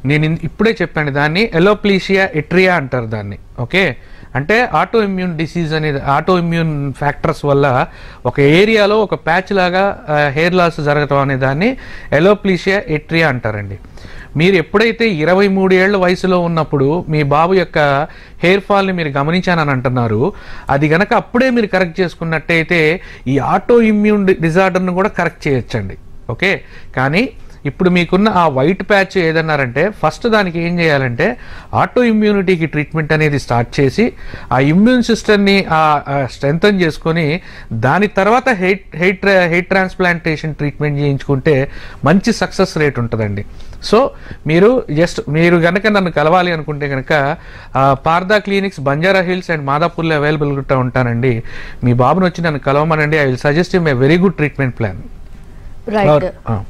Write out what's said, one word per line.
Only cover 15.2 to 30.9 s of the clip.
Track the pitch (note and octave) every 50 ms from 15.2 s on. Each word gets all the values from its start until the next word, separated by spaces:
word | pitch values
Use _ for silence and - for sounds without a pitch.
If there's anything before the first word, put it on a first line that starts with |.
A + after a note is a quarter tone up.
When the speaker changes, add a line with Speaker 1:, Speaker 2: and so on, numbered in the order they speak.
| D3+ E3 F3+ F#3+ G3+ G3
Speaker 1:
మూడు | F#3+ F#3+ F#3+ F#3+ F#3
ఏళ్ల | F#3 F#3 G3 G#3
వయసులో | G3 F#3 F3+ F#3 F3+ - F#3 F#3 F3+
ఉన్నప్పుడు | F3 E3+ E3+ D#3+ D3+ - - C#3+ C3+ C#3 D#3 F3+ - -
మీ | D#3 D3+
బాబు | D3+ C#3 C#3+ D3 E3 F3 F#3+
యొక్క | F#3+ E3+ - - D#3+ D3 C#3+ C#3 C#3 D#3 - - - - - - -
hair | - E3+ F#3+ G3+
ఫాల్ని | F#3+ - G3+ G3 G3 F#3+
మీరు | F#3 F3 E3 D3
గమనించానని | C3+ C#3+ C#3 D#3 E3+ F#3 F3+ F#3+ F3 E3 D3+ C#3+
అంటున్నారు, | C#3 B2+ B2 C3 B2 B2+ A#2+ A2+ G#2+ G#2+ C#3 F#3+ - - - - - - - -
అది | C3+ C#3 D3+ D3+
గనక | D#3 E3 G#3 - A#3+
అప్పుడే | G3+ - - - B3 C4 C4
మీరు | B3 A#3+ A3
correct | F#3 - F#3 F#3+ E3+ D#3 -
చేసుకున్నట్టయితే, | F#3 E3 - - E3 E3 D#3+ D#3 - - E3+ E3 D#3 - F3+ E3+ D#3 D3+ E3+ F#3 - - - - -
ఈ | B2 C3+ -
ఆటో | - C3+ E3+ G#3 - - A#3+ A#3
ఇమ్యూన్ | A3+ A3 G#3+ G#3 G#3 G#3+ G#3 G#3 G3
డి-, | F#3+ F#3 -
డిజార్డర్‌ను | D#3+ E3 D#3 F#3 F#3+ F#3+ F3 F#3 F#3 F3+ F3+
కూడా | F#3 F#3+ G#3
correct | - - F3 E3 - - - D3+
చేయొచ్చండి. | C#3 B2+ - - - A#2 G2 F#2 D#2+ - - - - - - -
ఓకే, | A#2+ - E3+ G3 F#3 C3 - - - - - - -
కానీ | C3+ B2+ C#3 D3+ F#3+ B3+ C4 - - - - - - -
ఇప్పుడు | C#3+ - - F#3 F3+
మీకున్న | F3+ F3+ E3+ - F#3 F#3 G#3 A3
ఆ | G3+ F3+ E3+ D#3+
వైట్ | C3+ C3 C3 D#3+ G3 -
ప్యాచ్ | G3 - G#3 G3 F#3+ F#3+ - G3
ఏదన్నారంటే, | E3+ E3 D#3 E3 D#3+ D#3+ D3+ C#3+ C3+ B2 A#2 C#3+ E3 G#3+ G#3 - -
ఫస్ట్ | D#3 - - - A#3+
దానికి | G#3+ G#3+ G3+ F3+ D#3+ E3+
ఏం | E3+ E3+ F3 F3
చేయాలంటే, | E3+ D#3+